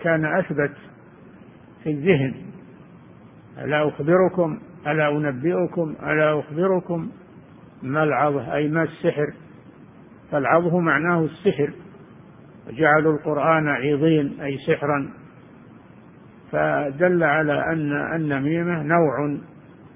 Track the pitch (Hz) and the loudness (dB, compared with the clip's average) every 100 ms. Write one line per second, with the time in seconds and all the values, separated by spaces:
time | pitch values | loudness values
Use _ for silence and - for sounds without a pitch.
0 | 170 160 156 180 175 147 143 143 - - | 0 0 2 0 -2 -2 -2 -4 -20 -20
1 | - - - - - - - - 160 147 | -20 -20 -20 -20 -20 -20 -20 -10 -6 -2
2 | 143 156 135 113 - - - - - - | 2 2 0 -6 -14 -18 -20 -20 -20 -20
3 | - - - - - 127 127 151 151 - | -20 -20 -20 -20 -20 -12 -4 0 0 -2
4 | 143 180 180 180 165 151 - - 147 156 | 2 4 2 0 -2 -4 -12 -10 -4 0
5 | 151 147 151 123 151 185 165 175 160 - | 0 0 -2 -2 -2 0 -2 -2 -6 -6
6 | 147 151 156 151 - 151 190 185 180 170 | -2 2 2 2 -4 -2 0 0 -2 -6
7 | 160 - - - - - - - 131 147 | -6 -12 -20 -20 -20 -20 -20 -14 -4 0
8 | 156 127 147 143 110 143 151 160 156 - | 2 2 2 0 -2 -2 0 0 -2 -2
9 | 170 147 147 - - - - - - - | -4 -2 -4 -6 -20 -20 -20 -20 -20 -20
10 | - - - 147 127 160 175 175 165 139 | -20 -20 -6 -2 4 4 4 0 2 2
11 | 165 175 156 - 202 143 143 - - - | 2 0 0 0 -2 0 -2 -4 -18 -20
12 | - - - - - - - 113 156 156 | -20 -20 -20 -20 -20 -20 -12 2 4 6
13 | 156 151 156 147 151 160 151 127 139 143 | 4 0 -2 0 2 2 2 0 0 2
14 | 160 156 143 - 143 139 - 156 143 143 | 2 2 0 -4 -8 -6 -2 -2 0 -2
15 | 135 - - - - - - - - - | -4 -10 -20 -20 -20 -20 -20 -20 -20 -20
16 | - - - - - 151 156 143 147 135 | -20 -20 -20 -20 -6 -2 0 0 -2 0
17 | 180 175 156 156 151 143 151 165 147 143 | 2 4 2 2 2 0 0 -2 -2 -2
18 | 143 165 156 139 139 165 175 170 147 170 | -2 -2 -2 -2 0 -2 -2 -2 2 2
19 | 156 123 147 143 - - - - - | 4 0 -4 -6 -10 -20 -20 -20 -20